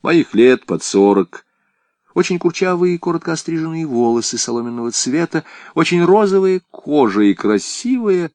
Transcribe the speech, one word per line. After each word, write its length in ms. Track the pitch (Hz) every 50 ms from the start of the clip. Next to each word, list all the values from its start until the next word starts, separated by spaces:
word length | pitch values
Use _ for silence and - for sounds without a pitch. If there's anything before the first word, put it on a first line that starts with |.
Моих 320 | - - 165 170 143 - -
лет 300 | 104 117 127 127 123 -
под 180 | - 92 82
сорок. 640 | - - - 98 98 101 101 98 92 _ - - _ _ _ _ _ _ _ _ _ _ _ _ _ _ _
Очень 240 | 180 180 - 185 175
курчавые 560 | - 175 165 - 190 185 180 175 175 180 175
и 40 | 170
коротко 340 | - 175 170 170 - -
остриженные 540 | 165 156 - - 165 160 160 160 160 165 165
волосы 520 | 151 127 117 120 117 117 117 110 - - 113
соломенного 540 | - - 117 120 117 120 120 120 117 117
цвета, 520 | 110 - - 131 127 160 170 170 - 160 - - - - - - -
очень 300 | - 165 - 175 175 175
розовая 560 | 175 190 214 214 196 185 196 190 190 185 185 _ _
кожа 520 | - - _ - 143 147 131 110 95 104
и 120 | 107 101 95
красивое 960 | - - 104 107 101 - - - - - 240 262 254 233 208 190 180 175 156 _